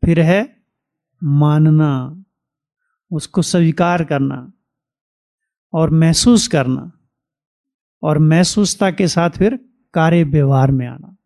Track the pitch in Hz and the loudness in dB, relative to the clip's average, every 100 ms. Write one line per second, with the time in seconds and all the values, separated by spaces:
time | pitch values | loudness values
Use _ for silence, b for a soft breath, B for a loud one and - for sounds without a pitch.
0 | - 165 160 190 262 _ _ _ _ _ | 0 0 2 0 -2 _ _ _ _ _
1 | _ _ 156 143 147 151 156 156 151 135 | _ _ -2 0 2 2 4 2 0 -2
2 | 127 165 196 _ _ _ _ _ _ _ | -8 -16 -20 _ _ _ _ _ _ _
3 | _ 156 - - 165 180 165 156 175 175 | _ -12 -6 -4 -2 0 0 0 -2 -2
4 | 156 143 135 135 127 _ _ _ _ _ | -2 -2 -4 -6 -14 _ _ _ _ _
5 | _ _ _ _ _ _ _ 165 160 156 | _ _ _ _ _ _ _ -2 0 2
6 | 165 165 233 233 - 160 127 131 175 _ | 2 2 4 2 2 -2 -2 -4 -8 _
7 | _ _ _ _ _ _ _ _ _ _ | _ _ _ _ _ _ _ _ _ _
8 | 156 151 156 160 180 - 202 - 196 165 | -4 0 2 2 2 0 -2 -2 -4 -2
9 | 185 175 170 - 196 254 _ _ _ - | -2 0 -2 0 -2 -2 _ _ _ -2
10 | 160 170 160 147 139 135 135 135 123 120 | 2 2 2 0 2 2 2 0 -4 -12
11 | - 185 | -20 -20